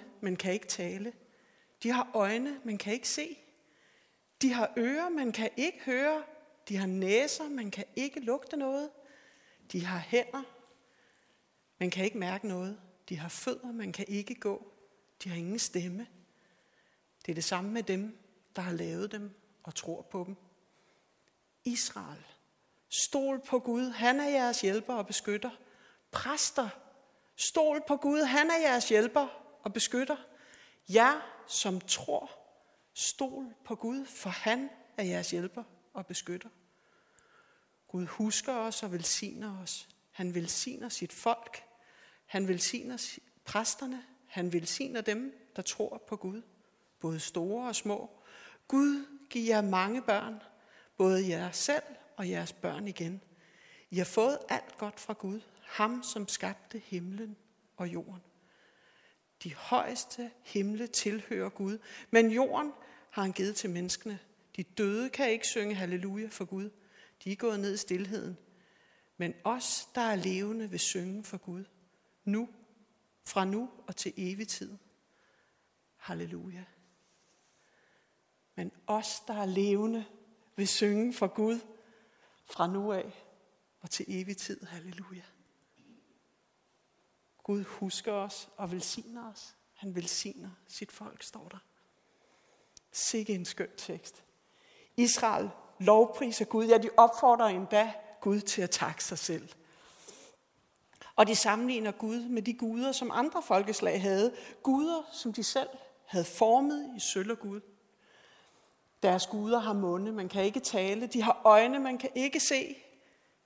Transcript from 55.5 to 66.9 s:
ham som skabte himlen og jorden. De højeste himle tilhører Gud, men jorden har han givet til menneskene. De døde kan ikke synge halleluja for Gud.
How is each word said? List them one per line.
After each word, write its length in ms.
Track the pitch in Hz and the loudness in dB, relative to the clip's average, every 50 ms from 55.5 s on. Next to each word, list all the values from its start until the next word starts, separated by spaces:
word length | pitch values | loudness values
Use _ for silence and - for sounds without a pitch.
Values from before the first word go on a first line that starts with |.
| - - | -20 -20
ham 400 | - - - - 214 226 240 247 | -18 -10 0 0 0 0 0 -4
som 260 | 247 - - 220 202 - | -6 -8 -8 -6 -6 -6
skabte 500 | - - - 185 196 - - - - 220 | -6 -4 -4 -6 -8 -10 -14 -14 -14 -14
himlen 580 | - - 196 175 170 185 196 202 226 214 208 - _ _ _ _ _ _ _ | -10 -8 -8 -6 -6 -6 -8 -10 -10 -12 -14 -18 _ _ _ _ _ _ _
og 120 | - 180 175 | -8 -8 -6
jorden. 340 | 170 170 - - 190 180 - - _ _ _ _ _ _ _ _ _ _ _ _ _ _ _ _ _ _ _ _ _ _ | -6 -8 -10 -10 -14 -16 -18 -20 _ _ _ _ _ _ _ _ _ _ _ _ _ _ _ _ _ _ _ _ _ _
De 120 | - 175 139 | -12 -12 -12
højeste 760 | - - - 247 - - - 247 247 - - - - 240 233 - - | -12 -2 0 2 2 2 0 -4 -8 -8 -10 -10 -10 -10 -12 -12 -18
himle 440 | _ - - 202 196 202 214 214 240 | _ -6 -2 -2 -2 0 -2 -4 -6
tilhører 640 | 233 - - - 208 208 220 - - 226 190 185 196 | -2 -2 -2 0 0 -2 -4 -6 -6 -4 -4 -4 -6
Gud, 300 | - - 196 196 208 220 - - - - - - | -4 -4 -4 -4 -4 -6 -10 -16 -18 -18 -8 6
men 200 | - 226 226 220 | 8 8 8 8
jorden 420 | 220 240 269 - 208 - 302 294 285 - - - - - - _ | 6 2 2 2 2 -2 -2 -4 -8 -12 -20 -20 -20 -20 -20 _
har 120 | - 214 | -4 -2
han 100 | 196 190 | -2 -2
givet 240 | 185 - 190 202 214 | -2 -2 -2 -2 -2
til 140 | - - 190 | -4 -4 -4
menneskene. 480 | 175 175 180 180 - - - 220 202 190 - _ _ _ _ _ - | -4 -4 -4 -4 -6 -6 -6 -10 -10 -10 -14 _ _ _ _ _ -10
De 60 | - | -10
døde 480 | 180 - - - 214 196 208 226 247 262 | -10 -8 -2 0 0 2 2 0 -2 -4
kan 200 | - - 277 240 | -2 0 2 2
ikke 160 | 220 226 226 | 2 2 0
synge 280 | - - 233 208 208 214 | -2 -2 -2 -2 -2 -2
halleluja 540 | 190 185 175 180 180 185 196 196 208 220 220 | -2 -2 -2 -2 -2 -4 -4 -4 -6 -6 -8
for 160 | - - 190 | -6 -8 -8
Gud. 260 | 175 190 190 196 208 - _ _ _ | -6 -6 -6 -6 -8 -10 _ _ _